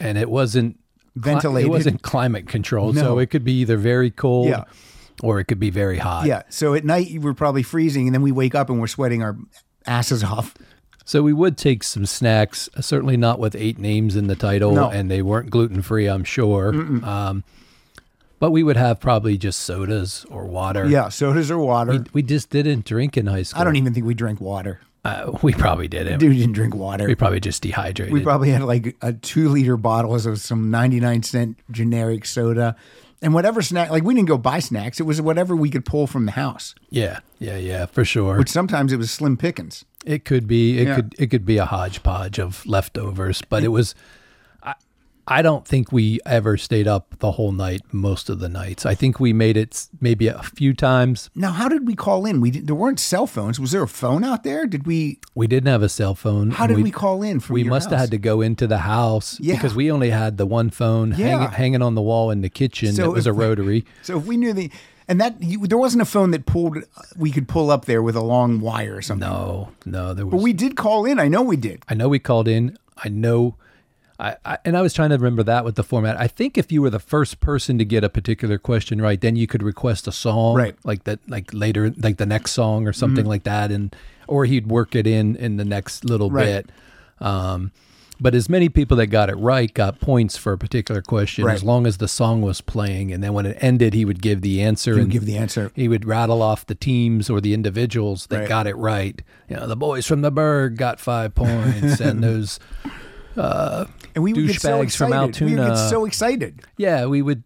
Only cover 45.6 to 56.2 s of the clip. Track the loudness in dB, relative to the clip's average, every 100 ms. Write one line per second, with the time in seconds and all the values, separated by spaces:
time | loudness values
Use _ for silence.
45.6 | 2 0 2 2 2 0 0 0 2 0
46.6 | 0 0 2 0 -2 -4 -4 -2 -2 -2
47.6 | -4 -6 -6 -4 -2 -2 -4 -6 -6 -8
48.6 | -10 -6 -2 0 0 2 2 4 4 2
49.6 | 0 -6 -16 -4 0 2 0 -2 -10 -2
50.6 | 0 2 2 4 2 0 -6 -6 -4 -2
51.6 | 0 0 -2 -2 0 0 0 2 2 0
52.6 | -4 -2 0 -2 -2 -2 -2 -4 -4 -4
53.6 | -2 -2 -2 -2 -2 0 0 -2 -4 -4
54.6 | -4 -4 -2 -2 -2 -6 -10 -2 2 2
55.6 | 4 2 2 0 -4 -2